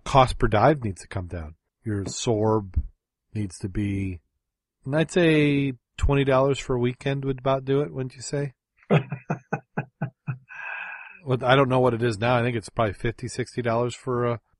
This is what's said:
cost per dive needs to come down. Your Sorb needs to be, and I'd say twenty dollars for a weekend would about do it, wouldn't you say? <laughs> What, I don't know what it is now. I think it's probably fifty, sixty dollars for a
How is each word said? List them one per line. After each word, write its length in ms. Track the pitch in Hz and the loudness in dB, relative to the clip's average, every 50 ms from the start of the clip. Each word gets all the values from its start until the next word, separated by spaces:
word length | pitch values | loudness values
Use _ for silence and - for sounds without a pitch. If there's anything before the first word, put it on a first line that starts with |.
| - | -2
cost 340 | - - 135 127 120 - - | 2 4 6 6 4 2 0
per 80 | - 113 | 0 2
dive 340 | 107 104 110 143 160 143 | 4 4 4 4 4 2
needs 200 | 120 107 90 - | -2 -6 -8 -10
to 80 | - - | -12 -10
come 180 | - 98 90 85 | -8 -8 -8 -8
down. 280 | - 87 80 78 80 _ _ _ _ _ - | -8 -10 -10 -12 -14 _ _ _ _ _ -8
Your 220 | 110 104 101 95 | -6 -4 -4 -4
Sorb 760 | 90 - - - 123 113 104 107 110 110 110 101 95 - - - - - _ _ _ _ _ _ _ - | -6 -8 -4 -2 -2 0 2 2 2 2 0 -2 -2 -2 -4 -4 -4 -6 _ _ _ _ _ _ _ -8
needs 240 | 107 104 95 - - | -6 -6 -6 -8 -10
to 100 | - 98 | -10 -8
be, 500 | 90 110 104 101 98 98 98 95 90 87 _ _ _ _ _ _ _ _ _ _ _ _ - | -4 -4 -4 -2 -2 -4 -4 -6 -8 -10 _ _ _ _ _ _ _ _ _ _ _ _ -8
and 100 | 131 139 | -4 -2
I'd 160 | 156 160 156 | -2 -2 0
say 640 | - 190 170 160 156 151 147 147 143 139 139 139 127 - _ _ _ - | 2 4 4 4 6 4 4 4 2 2 0 -2 -4 -8 _ _ _ -2
twenty 260 | - - 143 139 139 | 0 2 4 4 4
dollars 360 | 135 135 131 135 139 139 - | 4 4 4 4 4 2 0
for 160 | - - 131 | -2 -2 -2
a 40 | 123 | 0
weekend 460 | 120 123 123 - - 139 135 139 135 | 0 0 -2 -2 -4 -4 -4 -2 -2
would 140 | 135 139 127 | -4 -4 -2
about 260 | 127 135 135 135 135 | 0 0 0 0 0
do 160 | 131 135 139 | 0 0 0
it, 120 | 147 147 - | 0 -2 -4
wouldn't 220 | 131 131 127 - | -8 -8 -8 -10
you 60 | 127 | -14
say? 320 | 117 - - 143 143 139 - _ _ _ _ _ _ - | -12 -8 -6 -6 -6 -6 -8 _ _ _ _ _ _ 2
<laughs> 100 | 196 143 - - 151 - - - - - - _ - - - _ _ - - - _ - - - - _ _ - 127 127 - - - - - - - - - - - - - - - - 175 | 2 2 2 0 -8 -10 -8 -8 -8 -8 -8 _ -8 -8 -8 _ _ -8 -8 -8 _ -10 -10 -10 -10 _ _ -10 -10 -10 -12 -20 -18 -16 -14 -14 -12 -12 -14 -14 -16 -16 -18 -20 -20 -12 -6
What, 200 | 139 131 120 131 | -4 -4 0 4
I 120 | 123 131 | 6 6
don't 140 | 139 139 123 | 6 6 6
know 100 | 127 131 | 4 4
what 140 | 127 127 117 | 4 4 2
it 80 | 110 | 2
is 160 | 120 120 110 98 | 0 0 0 0
now. 180 | 113 123 127 | 0 2 2
I 60 | 120 | 2
think 160 | 117 123 120 113 | 2 0 -2 -4
it's 120 | - - | -6 -6
probably 240 | - - 117 104 90 | -2 0 0 0 -2
fifty, 340 | - - 120 107 - - 113 | -2 -4 -6 -4 -6 -8 -8
sixty 340 | - - 120 - - - | -6 -8 -8 -6 -6 -4
dollars 320 | 117 120 113 117 120 120 117 | -2 -2 0 0 -2 -2 -4
for 320 | - - 131 127 120 120 | -8 -6 -4 -2 -2 0
a 140 | 120 120 110 - _ _ | -2 -2 -4 -8 _ _